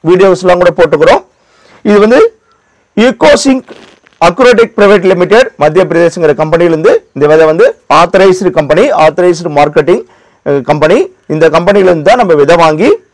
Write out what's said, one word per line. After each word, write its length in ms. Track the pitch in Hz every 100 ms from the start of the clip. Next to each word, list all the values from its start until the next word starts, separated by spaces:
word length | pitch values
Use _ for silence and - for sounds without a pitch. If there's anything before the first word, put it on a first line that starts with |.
| 156
வீடியோஸ் 360 | 180 196 180
எல்லாம் 180 | 180 180
கூட 100 | 175 165
போட்டுக்கிறோம். 460 | 165 151 160 285 - _ _ _ _ _
இது 180 | - 208
வந்து 340 | 214 262 453 _ _ _ _ _ _ -
ஈகோசிங்க் 680 | 240 - 311 285 277 262 - - - _ _ _ 165
அக்ரோடெக் 480 | 175 247 240 233 -
பிரைவேட் 240 | 208 196
லிமிடெட், 540 | 185 175 180 220 262 -
மத்திய 300 | 151 156 156
பிரதேசங்கிற 480 | 165 170 180 160
கம்பெனில 360 | 143 156 170 175
இருந்து 360 | 160 175 440 _
இந்த 140 | - 147
விதை 180 | 156 160
வந்து 300 | 160 233 - _
ஆத்தரைஸ்டு 580 | 147 175 190 190 185 185
கம்பெனி, 400 | 156 143 156 269
ஆத்தரைஸ்டு 580 | - 156 160 180 165 170 147
மார்க்கெட்டிங், 480 | 147 156 147 196 - _ _ _ -
அஹ், 160 | 143
கம்பெனி. 500 | 127 147 156 220 370 _ _
இந்த 220 | 156 160
கம்பெனில 360 | 160 175 202 190
இருந்து 180 | 170
தான் 140 | 147 247
நம்ம 160 | 208
விதை 220 | 156 143 170
வாங்கி 400 | 160 156 240 453 _